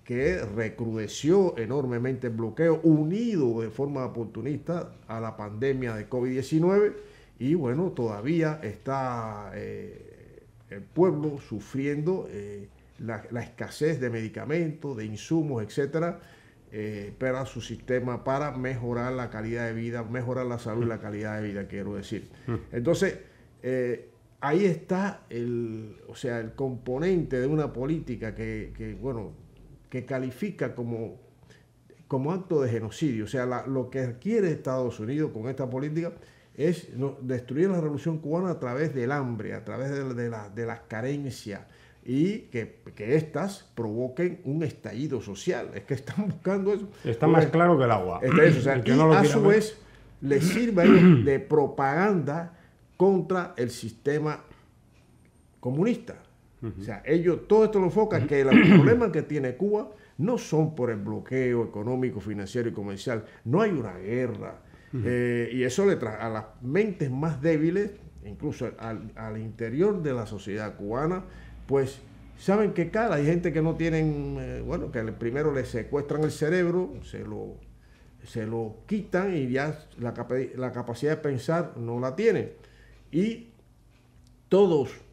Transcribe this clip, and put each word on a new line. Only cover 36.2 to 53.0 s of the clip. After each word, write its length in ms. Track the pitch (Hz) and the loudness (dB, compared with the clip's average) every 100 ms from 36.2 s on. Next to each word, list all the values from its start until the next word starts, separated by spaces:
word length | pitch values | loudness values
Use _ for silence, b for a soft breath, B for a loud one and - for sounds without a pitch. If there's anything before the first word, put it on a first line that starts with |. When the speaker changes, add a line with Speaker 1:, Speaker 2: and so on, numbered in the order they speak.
| b b b - | b b b 0
Speaker 1:
es 380 | 160 165 - 120 | 0 0 -6 -6
no, 220 | 139 - | -6 -4
destruir 480 | 127 123 123 135 196 | -4 -4 -4 0 2
la 120 | 175 | 2
revolución 360 | 156 143 165 156 | -2 -2 -4 -4
cubana 320 | 151 170 185 | -2 -2 -2
a 80 | 156 | -4
través 340 | 127 131 156 131 | -4 -2 -2 -2
del 160 | 120 | -2
hambre, 420 | 143 123 110 98 | -2 -4 -6 -8
a 100 | 101 | -8
través 280 | 101 110 139 | -8 -6 -6
de, 220 | 139 135 | -4 -4
de 160 | 120 117 | -4 -4
la, 200 | 110 104 | -6 -10
de 160 | 107 117 | -8 -6
las 160 | 113 | -8
carencias, 800 | - 110 131 143 139 - 107 95 - b b b - | -8 -6 -4 -4 -6 -8 -10 -12 -14 b b b -4
y 340 | 135 180 220 - | 0 2 0 -6
que, 300 | 117 104 - 98 - | -8 -8 -12 -20 -10
que 200 | 110 156 | 2 2
éstas 560 | 156 143 196 - - - | 2 -4 -4 -8 -14 -6
provoquen 680 | 110 113 127 170 180 165 | -4 -2 -4 -2 -2 -2
un 180 | 131 156 | -4 -2
estallido 580 | 147 - 110 110 151 120 | -2 -4 -10 -6 -4 -4
social. 480 | 101 98 180 123 - | -6 -6 -4 -4 -6
Es 100 | 101 - | -10 -6
que 80 | |
están 340 | 123 - 180 208 | -6 -4 -2 -2
buscando 460 | - 185 196 190 | -2 -2 0 0
eso. 160 | 208 196 - 135 | -2 -4 -8 -4
Speaker 2:
Está 220 | 113 156 | 2 6
más 180 | 165 147 | 8 6
Speaker 1:
Pues, 80 | |
Speaker 2:
claro 240 | 165 175 147 | 6 6 6
que 80 | 123 | 6
el 60 | |
agua. 280 | 104 90 85 | 4 2 0
Speaker 1:
está 220 | 131 160 | 4 8
eso, 160 | 165 139 | 8 8
o 20 | |
sea, 120 | 135 | 4
Speaker 2:
El 100 | 131 | 2
que 80 | 104 | 4
Speaker 1:
y 60 | 131 | 6
Speaker 2:
no 100 | 160 | 8
lo 60 | |
Speaker 1:
a 80 | 156 | 8
Speaker 2:
quiera 120 | 147 | 8
Speaker 1:
su 80 | 175 | 6
Speaker 2:
ver. 140 | 202 214 | 8 6
Speaker 1:
vez, 220 | 214 - b b b - | 4 -8 b b b -8
les 240 | 139 139 | 2 4
sirve 380 | 175 226 233 185 | 4 2 2 8
a 40 | 196 | 10
ellos 380 | 180 180 131 | 12 12 10
Speaker 2:
<clears throat> 0 | 135 | 8
Speaker 1:
de 140 | 135 | 2
propaganda 1200 | - 151 135 - 135 156 208 185 131 165 170 b b b _ | 4 4 4 2 2 4 4 2 0 -4 -8 b b b _
contra 560 | - | 2